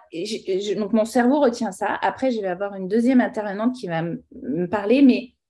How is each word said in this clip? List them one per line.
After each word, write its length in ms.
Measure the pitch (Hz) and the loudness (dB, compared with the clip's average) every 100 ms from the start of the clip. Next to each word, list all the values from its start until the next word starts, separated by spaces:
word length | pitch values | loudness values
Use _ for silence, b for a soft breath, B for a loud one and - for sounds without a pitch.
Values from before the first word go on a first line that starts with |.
| - | -12
j'ai, 480 | 165 208 226 185 190 | -10 -8 -8 -4 -2
je, 140 | 208 | -2
donc 180 | 196 196 | -2 0
mon 120 | 220 | 0
cerveau 360 | 214 254 240 294 | 2 2 4 4
retient 320 | 262 233 220 | 2 0 -6
ça. 260 | - 202 - | -4 -4 -2
Après, 280 | 196 - 262 | -2 -2 -2
je 100 | 226 | -2
vais 60 | 190 | -4
avoir 280 | 180 202 | -4 -6
une 140 | 190 185 | -6 -2
deuxième 320 | 226 240 254 | 0 4 4
intervenante 540 | 202 214 208 202 233 | 2 -2 -6 -2 -4
qui 140 | 254 180 | -4 -4
va 100 | 165 | -4
m-, 240 | 170 - _ - | -4 -8 _ -14
me 240 | 123 160 170 | -6 -4 -2
parler, 360 | 208 202 269 | -2 2 6
mais, 320 | 269 208 - _ | 6 6 -2 _